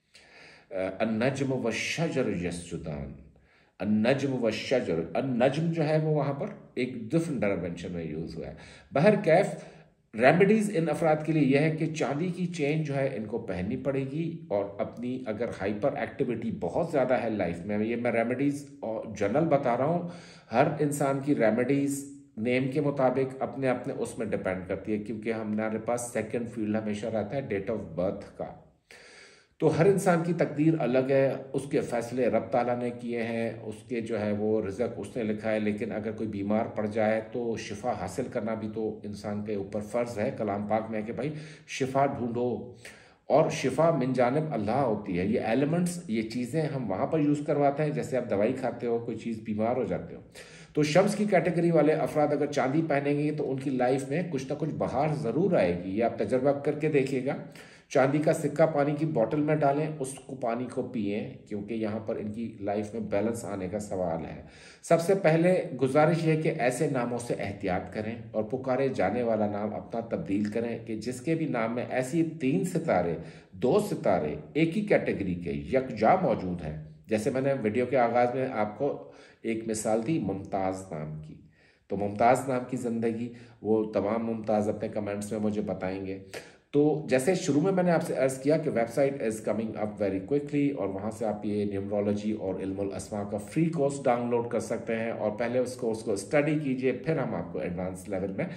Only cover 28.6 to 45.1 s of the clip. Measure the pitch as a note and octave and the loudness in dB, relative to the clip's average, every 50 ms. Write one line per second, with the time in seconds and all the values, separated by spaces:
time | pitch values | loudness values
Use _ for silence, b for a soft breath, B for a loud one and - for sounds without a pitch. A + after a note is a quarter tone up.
28.6 | - _ _ _ _ B B B B B B B B B B B B B B B | -20 _ _ _ _ B B B B B B B B B B B B B B B
29.6 | D#3+ D3+ D#3 D3+ E3 G3+ F#3+ F3 - F#3+ E3+ D#3+ E3 F3 E3+ - D3 - - D3 | 2 4 4 6 6 6 6 4 4 4 4 4 2 0 0 0 0 0 2 2
30.6 | D3+ D#3+ D#3 - B2 A#2+ B2+ C3 C3 C3+ C3+ C3+ C3+ C3 A2+ - - - - C3+ | 4 4 4 4 2 2 2 2 4 4 4 4 4 4 2 -2 -6 -6 -6 -6
31.6 | C3 - D3+ B2+ A2 - B2 A#2 A2 - B2 B2+ B2 G#2+ G#2 A2+ G#2+ - - A#2+ | -4 -2 0 0 0 0 -2 -4 -4 -2 -2 0 2 2 2 0 0 2 0 2
32.6 | A#2+ B2 B2 A#2+ B2 A#2+ A2 - B2 A#2 A#2 A#2+ A2+ A#2 A2+ A2+ A#2 A2+ G#2+ A2+ | 2 2 0 -2 -2 -4 -6 -6 -6 -4 -4 -4 -2 -2 -2 -2 -2 -4 -4 -8
33.6 | A2 G#2+ G#2 G#2+ - - B2+ A2+ A2 A2 A#2 G#2 G#2 G#2 G#2 G#2 G#2+ G#2+ A2 A2 | -10 -12 -12 -12 -8 -6 -4 -4 -4 -2 -2 -2 0 0 0 0 2 2 2 2
34.6 | G2 G2 F#2 - A#2+ G#2+ - G#2 G2+ - - B2+ A2 G#2 G#2+ G#2 G#2 A2 A2 A2 | 0 -2 -2 -2 -2 -2 -4 -6 -10 -8 -6 -4 -2 -2 -2 -2 0 0 0 2
35.6 | G#2 G#2 G#2 G2+ A#2+ G#2+ G#2 G#2+ G#2 A2+ G#2 G#2 A2+ G2+ G2+ G2 G2 G2+ G#2+ A2 | 2 0 0 -2 -4 -4 -4 -4 -4 -4 -4 -4 -6 -4 -4 -4 -2 0 2 0
36.6 | A2 - - A2 G#2+ G#2 G#2 A2 G#2+ G#2+ A2 A2 G#2+ - - B2 A#2+ A#2 A2 G#2 | 0 -2 -2 -4 -4 -2 0 2 2 2 2 0 -2 -4 -4 -4 -2 -2 -4 -4
37.6 | - - G#2 - - B2 G#2+ - F2 F#2+ - - B2 A#2 - A#2+ G#2+ A2+ A2 G#2+ | -6 -8 -10 -6 -4 -4 -4 -4 -4 -6 -4 -4 -4 -4 -4 -4 -2 -2 -4 -4
38.6 | A2 G#2 G#2+ A2 A2 G#2+ - - - G#2 G2+ - - G#2+ G#2 G#2 G#2 A2 G#2 G2 | -4 -6 -4 -4 -4 -4 -4 -6 -10 -10 -10 -8 -6 -6 -4 -4 -4 -4 -4 -4
39.6 | F#2+ F#2+ - G#2 G#2 - - A#2+ A#2+ A#2 G2 G#2 G#2+ C3+ C3 - A2 G2+ G2 G#2+ | -4 -4 -4 -6 -4 -2 -2 -2 -2 -2 -2 -2 -2 -2 -2 -2 -2 -2 -2 -2
40.6 | G#2 G#2 G#2+ A2+ G#2+ A2 A2+ G#2+ G#2 A#2 - - B2+ D#3 D3+ B B B B B | 0 0 0 0 0 -2 -4 -6 -4 -6 -6 -4 -4 -4 -6 B B B B B
41.6 | B B - - C3+ B2+ B2+ C3+ C#3+ C#3 A2 - A#2+ A#2+ A2+ A#2+ B2 B2 A2 - | B B -4 -4 -2 0 2 2 2 2 0 -2 -4 -4 -2 0 0 0 -2 -4
42.6 | - - B B B B B B B B B B B - A#2+ D3 D#3 D#3 - - | -6 -12 B B B B B B B B B B B 4 4 6 6 4 0 -2
43.6 | - G3 - D3+ D#3+ E3+ D#3+ B2+ B2+ C3 B2 B2+ A#2+ B2 C3 D#3 D#3 D3+ A#2 A2 | -2 0 2 4 4 4 4 4 2 0 2 2 4 4 2 0 -2 -2 -2 -2
44.6 | G#2 G#2+ A#2+ C#3 C#3 A#2 G#2 - - - | 0 0 0 2 2 2 0 -2 -2 -2